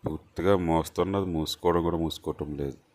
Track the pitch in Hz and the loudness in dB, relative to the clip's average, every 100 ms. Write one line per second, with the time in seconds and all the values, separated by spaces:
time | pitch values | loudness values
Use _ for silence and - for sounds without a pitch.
0 | - 78 - - 90 98 85 80 78 - | -6 -8 -10 -2 2 4 4 2 2 -2
1 | 87 98 92 80 76 - 87 85 85 82 | 0 0 0 -2 -4 -2 2 2 2 0
2 | 80 - 82 73 73 71 69 64 _ | -2 -4 -8 -6 -6 -6 -6 -8 _